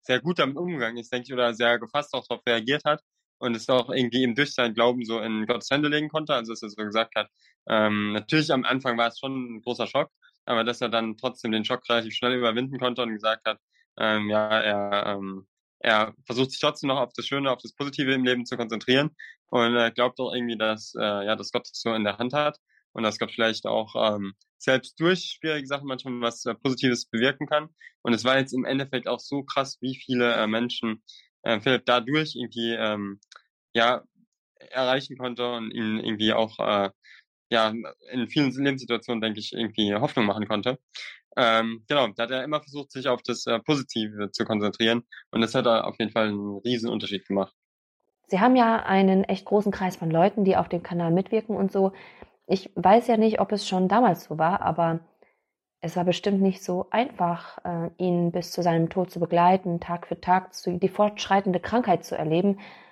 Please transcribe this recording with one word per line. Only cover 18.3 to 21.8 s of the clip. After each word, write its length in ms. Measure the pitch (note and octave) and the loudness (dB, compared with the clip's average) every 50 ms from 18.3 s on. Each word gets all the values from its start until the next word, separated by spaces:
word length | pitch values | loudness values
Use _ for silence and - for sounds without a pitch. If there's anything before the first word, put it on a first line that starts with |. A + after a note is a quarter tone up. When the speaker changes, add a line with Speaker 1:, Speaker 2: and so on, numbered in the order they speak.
| B2+ B2 A#2+ | 2 0 -2
Speaker 1:
zu 100 | - B2+ | -6 -6
konzentrieren 540 | A#2 A#2+ A2 A2+ G#2 - - B2+ C3+ D3 D#3 - _ - - - _ _ _ | -6 -4 -4 -4 -6 0 2 4 4 4 0 -4 _ -20 -20 -20 _ _ _
und, 280 | - B2 A#2 A#2 A#2+ | 0 2 2 4 4
äh, 140 | A#2+ A#2 A2+ | 2 2 2
glaubt 260 | A2 - B2 B2 - - | 2 2 0 0 0 -4
auch 140 | B2+ A#2+ | -6 -4
irgendwie, 240 | F#2 B2+ A#2+ A#2+ A#2 | -4 -4 -4 -4 -2
dass, 380 | G#2 A2 A2 G#2+ A2 A2 - - | -2 -2 -2 -2 -4 -8 -12 -6
äh, 320 | A#2 A2 G#2 G#2 G2+ G2+ | -4 -2 -2 0 -2 0
ja, 100 | G#2 A2 | -2 -2
dass 160 | G#2 G2+ - | -4 -4 -6
Gott 160 | - B2 - - | -6 -6 -6 -6
das 100 | - - | -14 -6